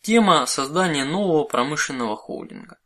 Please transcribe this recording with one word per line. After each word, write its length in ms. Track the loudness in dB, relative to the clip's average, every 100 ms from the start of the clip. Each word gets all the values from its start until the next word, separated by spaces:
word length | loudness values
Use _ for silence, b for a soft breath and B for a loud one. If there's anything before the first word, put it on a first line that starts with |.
Тема 440 | 4 4 6 4 2
создания 600 | -2 -2 0 0 0 -2
нового 400 | -2 2 2 2
промышленного 680 | -2 -2 -2 -4 -4 -4 -6
холдинга. 640 | -8 -12 -12 -18 -20 -20